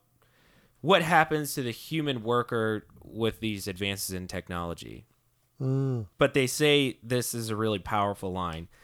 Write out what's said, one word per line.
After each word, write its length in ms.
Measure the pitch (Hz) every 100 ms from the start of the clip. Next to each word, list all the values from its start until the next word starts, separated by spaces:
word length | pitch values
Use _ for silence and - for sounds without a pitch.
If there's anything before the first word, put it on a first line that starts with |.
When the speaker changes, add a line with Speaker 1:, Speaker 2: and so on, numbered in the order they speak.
| _ _ _ _ _ _ _ _
Speaker 1:
what 180 | 143 185
happens 520 | 165 170 156 156 143
to 80 | -
the 80 | 123
human 520 | 110 - 160 147 127
worker 640 | 107 120 117 120 110 107 - -
with 380 | - 107 113 -
these 260 | 110 104 101
advances 480 | 92 101 98 -
in 140 | 92 90
technology. 800 | 92 - 90 85 82 57 55 - _ _ _ _ -
Speaker 2:
Mm. 460 | 135 135 135 123 107 -
Speaker 1:
But 160 | 143
they 120 | 143 127
say 520 | - 147 143 135 -
this 300 | 113 123 117
is 140 | 120 113
a 80 | 107
really 220 | 110 104
powerful 540 | - 107 101 101 95
line. 360 | 92 90 80 85 _